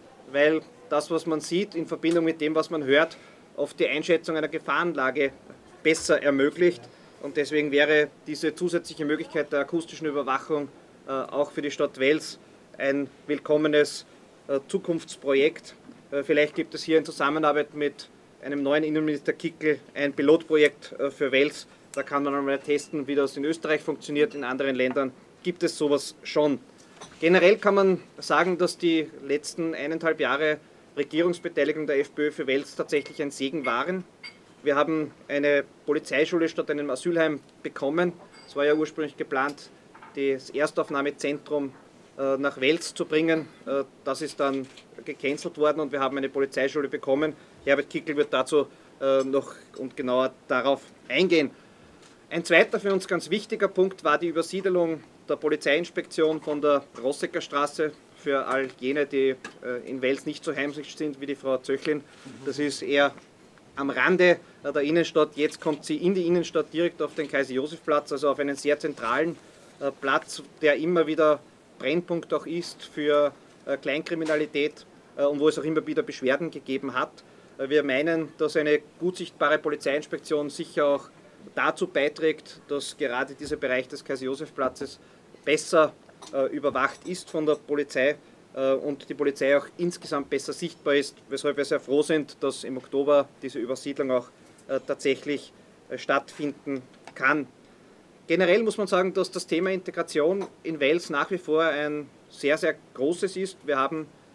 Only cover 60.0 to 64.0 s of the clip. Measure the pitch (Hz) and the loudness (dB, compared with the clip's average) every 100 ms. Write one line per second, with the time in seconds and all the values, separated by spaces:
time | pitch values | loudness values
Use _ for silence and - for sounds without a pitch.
60 | 127 135 - 147 - 135 143 147 139 - | -2 -2 -4 -8 -6 -4 -4 -6 -14 -6
61 | 151 135 139 135 135 131 131 131 - 151 | -6 -6 -8 -6 -2 -4 -2 -4 -2 -4
62 | 143 - - 107 139 135 147 135 - 143 | -6 -20 -20 -12 -8 -4 -4 -4 0 4
63 | 143 135 - - - - - - 139 123 | 4 0 -16 -20 -20 -20 -18 -8 -4 0